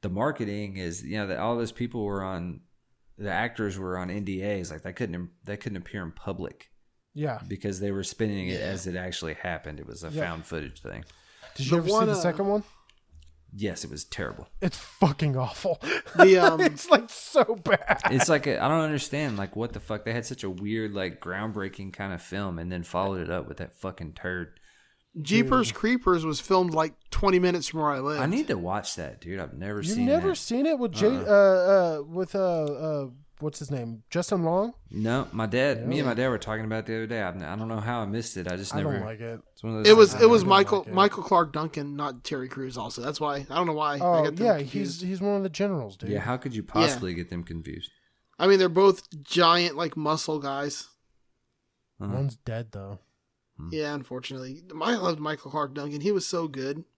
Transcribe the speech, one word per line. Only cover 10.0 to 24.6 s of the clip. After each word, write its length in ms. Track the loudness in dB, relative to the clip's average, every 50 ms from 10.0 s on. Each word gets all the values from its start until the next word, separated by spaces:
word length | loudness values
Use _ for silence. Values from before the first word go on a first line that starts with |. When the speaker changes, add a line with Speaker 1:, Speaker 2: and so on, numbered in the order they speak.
| -12
Speaker 1:
a 60 | -10
Speaker 2:
Yeah. 140 | -6 -6 -6
Speaker 1:
found 220 | -6 -6 -10 -10
footage 360 | -8 -8 -8 -8 -8 -12 -14
thing. 220 | -14 -12 -12 -12 -14 -16 -20 _ _ _ _ -20 -20 -20 -10
Speaker 2:
Did 100 | -8 -2
you 60 | 0
Speaker 3:
The 60 | 0
Speaker 2:
ever 100 | 2 2
see 60 | 4 4
Speaker 3:
one, 120 | 4 4
Speaker 2:
the 60 | 4 2
Speaker 3:
uh, 20 |
Speaker 2:
second 320 | 2 2 0 0 0 0
one? 160 | 0 0 0 -2 -6 -20 _ _ _ _ _ _ _ -20 -20 -20 -20 -20 _ _ -20 -10
Speaker 1:
Yes, 280 | -6 -6 -6 -6 -6 -10
it 80 | -10
was 120 | -10 -10 -10
terrible. 440 | _ -8 -8 -6 -8 -8 -12 -16 -14 -10 -4
Speaker 2:
It's 160 | -4 -4 -4 -6
fucking 580 | -14 -16 0 4 4 4 4 2 0 0 0
awful. 420 | 0 -2 -4 -6 -6 -2 -2 -2 -2 -2 -4 -4 -4 -6 -6 8
Speaker 3:
The, 240 | 10 10 12 12 10
um, 200 | 8 6 6 6
Speaker 2:
<laughs> 0 |
It's, 280 | 2 2 2 0 4 4
like, 180 | 4 4 4 0
so 320 | -8 -8 -6 2 4 4 4 4 2 -4 2
bad. 380 | 2 2 2 2 0 -2 0 2 2
Speaker 1:
It's 180 | 2 4 4
like, 200 | 4 4 2 2
a, 120 | 0 0 2
I 60 | 2
don't 140 | 2 2 2
understand, 560 | 2 0 0 -2 -2 -4 -4 -2 -2 -2 -2
like, 180 | -4 -4 -6 -4
what 180 | -6 -6 -6 -6
the 60 | -10
fuck. 260 | -8 -8 -8 -6 -4
They 60 | -4 -4
had 120 | -4 -4
such 180 | -6 -10 -6 -6
a 60 | -8
weird, 460 | -6 -4 -4 -4 -2 -2 -2 -2 -2
like, 260 | -4 -4 -4 -6 -8
groundbreaking 720 | -10 -8 -6 -4 -6 -6 -6 -6 -6 -8 -8 -10 -12 -12 -10
kind 200 | -8 -8 -6 -6
of 80 | -8 -8
film 340 | -8 -6 -4 -4 -4 -4
and 140 | -6 -6 -6
then 100 | -6 -6
followed 400 | -6 -4 -2 -2 0 0 -2 -4
it 80 | -4 -4
up 180 | -4 -6 -6
with 100 | -8 -10
that 180 | -12 -12 -14 -14 -10
fucking 340 | -10 -10 -10 -10 -12 -12 -12
turd. 460 | -10 -8 -6 -6 -6 -8 -10 -12 -20